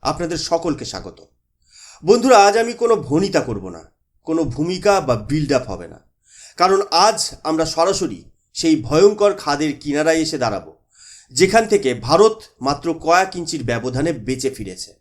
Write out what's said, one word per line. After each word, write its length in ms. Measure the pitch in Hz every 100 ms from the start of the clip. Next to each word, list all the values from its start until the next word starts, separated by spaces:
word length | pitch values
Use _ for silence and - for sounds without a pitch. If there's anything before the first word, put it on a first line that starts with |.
আপনাদের 360 | - 156 170 170
সকলকে 440 | - 165 170 135 120
স্বাগত। 340 | 95 90 - - _ _ _ _ _ - -
বন্ধুরা, 340 | 160 233 247 233
আজ 180 | 202 214
আমি 160 | 233
কোনো 220 | 240 233 220
ভনিতা 400 | 123 147 - 151
করব 240 | 127 107 92
না, 120 | 82 78 _ _ _ -
কোনো 140 | 160 147
ভূমিকা 480 | 120 165 185 196 196
বা 140 | 156 113
বিল্ড 300 | 104 151 147
আপ 120 | 139 120
হবে 200 | 92 85
না, 120 | - _ _ _ - - -
কারণ 220 | 180 196 - 165
আজ 200 | 208 226 - -
আমরা 220 | 156 160 156
সরাসরি 540 | - 175 196 165 90 - _ _ -
সেই 200 | 170 156
ভয়ঙ্কর 500 | 120 151 202 208 208 196
খাদের 360 | - 143 151 139
কিনারায় 480 | 151 143 160 160
এসে 140 | 156 151
দাঁড়াবো, 340 | 120 98 80 - _ _ - - _
যেখান 300 | 127 190 214 220
থেকে 220 | 202 131 120
ভারত 360 | 117 165 220 214 - _
মাত্র 260 | 131 143 170 165
কয়েক 320 | 160 175 190 180
ইঞ্চির 280 | 165 156
ব্যবধানে 480 | 120 117 127 127 156 143
বেঁচে 300 | 104 127 131
ফিরেছে। 420 | 131 95 90 - _